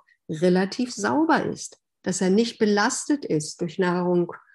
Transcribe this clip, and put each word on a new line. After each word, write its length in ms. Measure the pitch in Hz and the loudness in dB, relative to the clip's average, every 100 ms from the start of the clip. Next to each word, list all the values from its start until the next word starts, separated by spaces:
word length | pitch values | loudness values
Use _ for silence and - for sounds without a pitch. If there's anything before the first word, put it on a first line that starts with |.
| _ _ - | _ _ -12
relativ 680 | 160 180 185 196 - 247 | 0 2 4 2 -2 -6
sauber 520 | - 202 262 330 254 - | -4 -2 0 2 2 0
ist, 340 | - - - _ _ | -6 -12 -18 _ _
dass 200 | - 185 | -6 -2
er 80 | 185 | 2
nicht 280 | 196 233 - | 2 2 0
belastet 680 | 214 202 226 - - 294 | 2 2 2 -2 -2 -2
ist 380 | - 156 156 - | 0 -2 -2 -8
durch 180 | 175 - | -8 -2
Nahrung 540 | 180 180 180 180 170 - _ | 0 0 2 0 0 -6 _